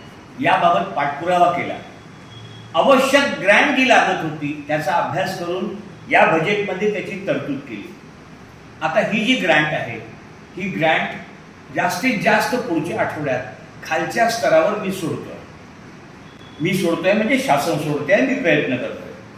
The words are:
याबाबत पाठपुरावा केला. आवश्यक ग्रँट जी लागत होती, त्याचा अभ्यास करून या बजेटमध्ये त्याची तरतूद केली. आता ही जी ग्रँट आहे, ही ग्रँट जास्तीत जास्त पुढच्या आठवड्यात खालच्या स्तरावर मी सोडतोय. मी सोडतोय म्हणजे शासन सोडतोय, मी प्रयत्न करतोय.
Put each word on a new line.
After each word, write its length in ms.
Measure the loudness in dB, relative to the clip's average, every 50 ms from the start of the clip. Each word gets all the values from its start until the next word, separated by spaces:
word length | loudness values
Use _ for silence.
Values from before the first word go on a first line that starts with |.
| -18 -20 -20 -20 -20 -16 -8 -4
याबाबत 440 | 0 2 2 4 4 4 4 4 0
पाठपुरावा 640 | -2 -2 -2 -2 -2 -4 -4 -2 0 4 4 4 4
केला. 220 | 4 2 -2 -6 -8 -10 -12 -16 -18 -20 -20 -20 -20 -20 -20 -20 -20 -20 -18 -18 -18 -18 -12 -4 0
आवश्यक 640 | 2 6 6 6 6 6 4 4 2 2 2 -2 0
ग्रँट 380 | 4 4 6 6 6 2 2 2
जी 120 | 4 6
लागत 340 | 6 6 6 4 0 -2 -4
होती, 420 | -6 -6 -4 -6 -6 -6 -6 -6 -4
त्याचा 240 | -4 -2 0 0 0
अभ्यास 460 | 0 0 0 -2 -2 -2 -2 -4 -6
करून 360 | -6 -4 -4 -4 -4 -6 -6 -8 -12 -14 -18 -16 -4 2
या 140 | 4 4 6
बजेटमध्ये 640 | 6 4 2 2 0 0 0 -2 -2 -2 -2 0 0
त्याची 360 | 0 -2 -4 -8 -8 -8 -4 -2
तरतूद 320 | -2 -2 -2 -6 -6 -8 -8 -10
केली. 260 | -12 -12 -12 -14 -16 -18 -20 -20 -20 -20 -20 -20 -20 -20 -20 -20 -20 -20 -20 -20 -10 -4
आता 180 | -4 0 2 2
ही 260 | 0 2 0 0 2
जी 100 | 2 0
ग्रँट 300 | 2 2 2 2 2 2
आहे, 320 | 0 -2 -4 -6 -6 -10 -12 -12 -14 -18 -20 -20 -20 -20 -20 -20 -16 -12 -8
ही 80 | -8 -6
ग्रँट 400 | -4 0 2 2 2 2 0 -4 -8 -10 -14 -16 -20 -20 -20 -20 -20 -20 -18 -10 -4
जास्तीत 440 | -2 -2 -2 -2 -2 -2 -2 0 0 2
जास्त 320 | 2 2 2 2 0 -2
पुढच्या 460 | -2 -2 -2 -2 -2 -2 -2 -2 -2
आठवड्यात 420 | -2 -2 -4 -6 -4 -4 -4 -4 -4 -8 -14 -16 -18 -20 -20 -14 -8 -4
खालच्या 420 | -4 -2 -2 -2 0 0 2 2
स्तरावर 500 | 0 0 2 4 4 4 4 4 0 -2
मी 120 | -4 -4
सोडतोय. 460 | -6 -4 -4 -4 -6 -6 -8 -10 -14 -14 -16 -18 -20 -20 -20 -20 -20 -20 -20 -20 -20 -20 -20 -20 -20 -20 -20 -20 -20 -20 -20 -18 -10 -6
मी 120 | -2 0 0
सोडतोय 400 | 0 0 0 0 0 2 2 2
म्हणजे 260 | 2 2 2 0 0
शासन 380 | 2 2 2 2 2 0 -2 -2
सोडतोय, 380 | -2 -2 -4 -2 0 2 2
मी 180 | 4 4 2 0
प्रयत्न 420 | 0 2 2 2 2 2 0 -2
करतोय. 360 | -4 -4 -6 -8 -10 -12 -16 -16 -18 -18 -20 -20